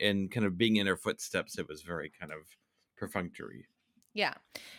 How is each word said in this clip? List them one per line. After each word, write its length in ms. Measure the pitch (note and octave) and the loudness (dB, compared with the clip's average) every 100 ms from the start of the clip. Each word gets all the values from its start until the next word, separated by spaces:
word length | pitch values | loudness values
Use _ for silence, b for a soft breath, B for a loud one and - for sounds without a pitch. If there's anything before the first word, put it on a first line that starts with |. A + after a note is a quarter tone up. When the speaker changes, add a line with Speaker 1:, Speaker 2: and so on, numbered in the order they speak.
Speaker 1:
and 300 | G#2 G2 F#2+ | 2 4 2
kind 160 | A#2 G2+ | 2 2
of 120 | F2 | 4
being 180 | A2+ G#2+ | 6 6
in 100 | G2 | 4
her 80 | F2+ | 2
footsteps, 600 | - - - F#2 - - | 0 -2 -2 -4 -2 -4
it 100 | D2+ | -6
was 140 | D2+ | -8
very 280 | E2 E2+ D2+ | -6 -6 -6
kind 220 | - D#2+ | -10 -12
of 240 | D#2 D#2 - _ _ _ - | -12 -14 -20 _ _ _ -10
perfunctory. 680 | G#2 G2+ F2+ - B1+ - - _ _ _ _ | -6 -2 -4 -6 -12 -12 -18 _ _ _ _
Speaker 2:
Yeah. 200 | G#3+ F3 - _ B B | -2 -2 -2 _ B B